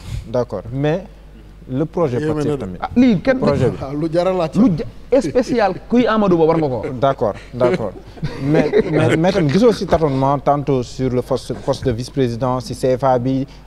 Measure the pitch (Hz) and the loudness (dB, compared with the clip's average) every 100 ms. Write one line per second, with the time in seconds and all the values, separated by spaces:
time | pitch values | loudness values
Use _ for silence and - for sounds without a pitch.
0 | - - - 123 120 101 110 131 147 175 | -10 -10 -4 -4 -4 -6 -8 -4 -2 -2
1 | 196 - - - - - - 131 160 175 | -6 -18 -20 -20 -20 -20 -8 -6 -4 -2
2 | 160 123 151 151 147 143 98 87 - - | -2 -2 -2 -2 -2 -4 -6 -8 -2 2
3 | 254 190 - 262 190 139 131 - 139 147 | 4 4 0 0 2 2 0 -2 -6 -4
4 | 160 170 180 185 160 175 240 160 - - | -2 0 0 0 0 4 4 2 -6 -10
5 | - 262 190 247 220 247 196 170 - 240 | 0 2 2 0 0 0 0 -2 0 2
6 | 226 220 202 170 156 156 151 120 120 127 | 4 2 2 4 4 2 0 -2 -6 0
7 | 139 135 110 95 - 123 127 185 107 - | 0 2 -2 -4 -8 0 0 2 -4 -8
8 | - - - - 135 156 151 - 208 156 | -18 -10 -10 -4 0 2 4 2 2 2
9 | - 160 175 196 151 156 240 190 190 170 | 2 2 2 2 2 4 4 2 0 0
10 | 156 131 135 143 147 143 139 131 120 - | 2 2 0 0 0 0 0 0 -2 -4
11 | 131 123 - 127 - 110 139 131 135 117 | -2 -2 -2 -4 -4 -6 -4 -2 -2 -2
12 | 127 143 127 113 127 127 - 123 131 123 | -4 -2 -2 0 -2 -2 -6 -2 0 2
13 | 135 127 127 135 135 - | 2 2 0 -2 -4 -12